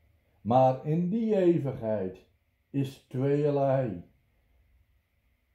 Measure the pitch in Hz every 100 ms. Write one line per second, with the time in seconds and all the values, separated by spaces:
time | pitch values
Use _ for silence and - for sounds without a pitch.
0 | _ _ _ _ 101 127 131 131 151 160
1 | 175 220 220 202 180 165 135 107 110 107
2 | 95 - - _ _ _ _ 139 135 -
3 | _ 127 139 147 147 139 139 135 127 90
4 | - _ _ _ _ _ _ _ _ _
5 | _ _ _ _ _